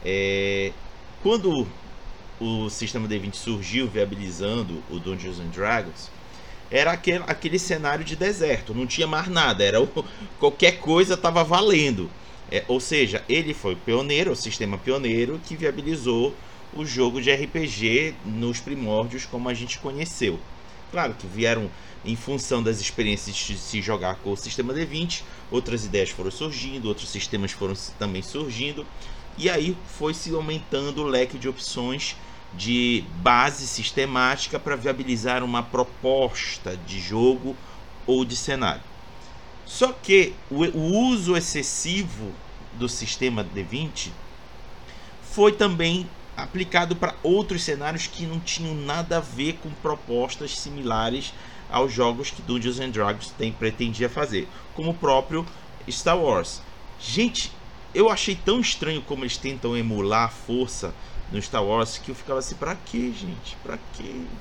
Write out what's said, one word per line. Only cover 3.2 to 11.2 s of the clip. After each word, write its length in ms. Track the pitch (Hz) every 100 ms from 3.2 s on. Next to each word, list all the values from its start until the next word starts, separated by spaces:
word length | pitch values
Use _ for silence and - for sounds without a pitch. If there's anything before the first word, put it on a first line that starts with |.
| 98 -
surgiu, 500 | 117 110 90 113 127
viabilizando 920 | 104 101 101 95 87 101 117 95 80 -
o 80 | 87
Dungeons 420 | 85 95 90 87
and 80 | 85
Dragons, 560 | 85 101 117 90 82 - - - - - - -
era 220 | 131 151
aquele, 320 | 175 180 175 175
aquele 320 | 156 165 175
cenário 460 | 175 160 147 151
de 100 | 156
deserto, 600 | 156 190 196 160 113 107
não 120 | 110 127
tinha 200 | - 160
mais 220 | 156 180
nada, 360 | 170 143 95
era 160 | 101 107
o, 80 | 135 156 -
<laughs> 240 | - - -
qualquer 340 | 143 143 175
coisa 440 | 170 147 165 190
tava 260 | 180